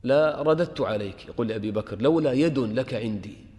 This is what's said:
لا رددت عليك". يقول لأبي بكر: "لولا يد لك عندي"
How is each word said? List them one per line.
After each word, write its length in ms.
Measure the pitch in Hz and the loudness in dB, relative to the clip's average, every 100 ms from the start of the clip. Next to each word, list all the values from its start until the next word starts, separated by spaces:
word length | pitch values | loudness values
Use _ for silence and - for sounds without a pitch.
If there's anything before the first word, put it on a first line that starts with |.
لا 400 | 127 143 156 143 | 4 4 4 2
رددت 380 | 156 156 175 - | 2 2 2 0
عليك". 460 | 104 107 101 95 - | -2 -2 -4 -10 -10
يقول 200 | - 113 | -4 -2
لأبي 220 | 110 107 | -2 -2
بكر: 320 | 107 101 98 | -4 -4 0
"لولا 300 | 127 165 151 | 2 4 2
يد 260 | 127 165 139 | 2 2 2
لك 360 | 113 113 131 | -2 -2 -4
عندي" 420 | 117 113 104 101 - - | -4 -4 -6 -8 -16 -20